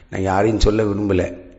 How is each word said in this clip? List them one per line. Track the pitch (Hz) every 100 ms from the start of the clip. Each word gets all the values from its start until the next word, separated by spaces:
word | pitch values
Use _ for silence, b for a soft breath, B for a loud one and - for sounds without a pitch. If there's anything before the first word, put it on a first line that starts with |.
| B
நான் | 98
யாரையும் | 95 95 107 107
சொல்ல | 104 107
விரும்பல. | 107 98 104 92 85 - -